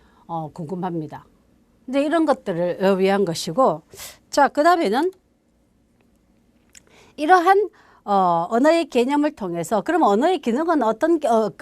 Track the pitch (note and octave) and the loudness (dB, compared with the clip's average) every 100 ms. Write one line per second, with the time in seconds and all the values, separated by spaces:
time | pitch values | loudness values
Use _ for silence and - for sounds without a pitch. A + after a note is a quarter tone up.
0 | _ _ - E3 D3+ - D#3 F#3 F3+ E3+ | _ _ -12 -10 -10 -12 -10 -8 -6 -8
1 | D3+ C3+ - _ _ _ _ _ - C#4 | -10 -14 -20 _ _ _ _ _ -6 -4
2 | C#4+ E4 D4+ C4 - E3 F3 E3 G3 F#3+ | 0 0 0 -2 -4 -4 -4 -2 0 2
3 | F#3+ G3 F3 D#3+ - E3 A#3+ D3+ - - | 0 0 -2 -4 -6 0 0 0 -8 -20
4 | - - _ D4 C4+ - E4+ F4 B3 A#3+ | -20 -20 _ 0 0 2 2 2 2 0
5 | F4+ - _ _ _ _ _ _ _ _ | -2 -6 _ _ _ _ _ _ _ _
6 | _ _ _ _ _ _ _ _ _ _ | _ _ _ _ _ _ _ _ _ _
7 | - - D4+ F#4 E4+ G4 G4 - _ _ | -20 -4 4 4 6 2 0 -6 _ _
8 | - G3 F3+ E3+ E3+ A#3 D4+ E4+ E4 A#3+ | -2 2 2 2 0 2 2 2 0 -2
9 | B3 D4 D4 D4 F#3+ E3+ E3 G#3 F3+ E4+ | 0 0 -2 -4 -8 -6 -4 -4 -2 0
10 | A#3+ G3+ E4 F4 B3 A#3+ E4 D#4 A3 A3 | 2 2 0 0 -2 -2 0 0 -2 -2
11 | D#4+ E4 B3+ A3+ G#3 - | 0 0 0 0 0 -6